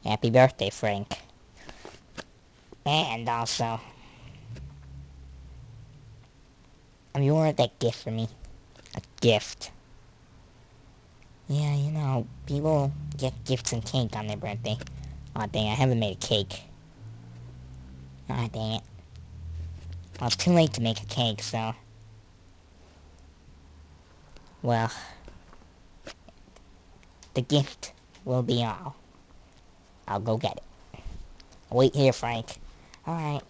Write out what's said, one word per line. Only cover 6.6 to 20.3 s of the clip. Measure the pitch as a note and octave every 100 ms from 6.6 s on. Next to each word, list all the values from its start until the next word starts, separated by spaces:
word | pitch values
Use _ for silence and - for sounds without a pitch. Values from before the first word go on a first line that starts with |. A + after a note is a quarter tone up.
| - - - - -
have | C#3
you | C#3 D#3
ordered | D#3 -
that | B2 -
gift | A#2 -
for | -
me? | A2+ A2+ - - - - - - - - -
Gift. | A#2 G#2+ - - - - - - - - - - - - - - - - - - - - -
Yeah, | C#3+ D3 C#3+
you | C#3+
know, | D#3 C#3+ C3 A#2 - -
people | C#3 D#3 D3+ C#3 C#3+ - -
get | C3 - -
gifts | B2+ -
and | A#2+
cake | - C3+ A2+ G#2+
on | G#2+
their | G#2
birthday. | A2 G#2 A#2 G#2+ - - - - - -
Aw, | A2
dang, | A2 G#2+
I | A2
haven't | C3 A#2
made | G#2+ F#2
a | -
cake. | G#2+ F#2+ - - - - - - - - - - - - - - - - - -
Aw, | B2+ A#2
dang | A2 A2
it. | A2 - - - - - - - - - - - - - -
Well, |
it's | A#2+